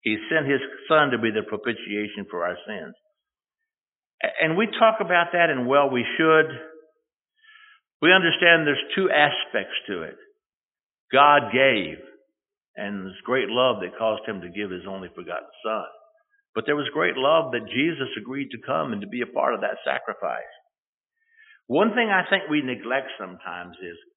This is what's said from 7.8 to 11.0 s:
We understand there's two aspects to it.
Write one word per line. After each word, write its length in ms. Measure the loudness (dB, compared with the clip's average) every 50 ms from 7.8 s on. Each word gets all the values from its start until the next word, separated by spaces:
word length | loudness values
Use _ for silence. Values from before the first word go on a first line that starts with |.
| _ _ _ _
We 120 | 6 6 8
understand 520 | 8 6 4 2 4 6 6 6 6 6
there's 280 | 2 0 0 -2 -4 -2
two 140 | 0 0 2
aspects 680 | 4 4 4 4 2 -4 -8 -4 -4 -4 -4 -4 -8 -10 -6 -6
to 160 | -8 -8 -8
it. 140 | -10 -14 -18 -20 _ _ _ _ _ _ _ _ _ _ _ _ _ _ _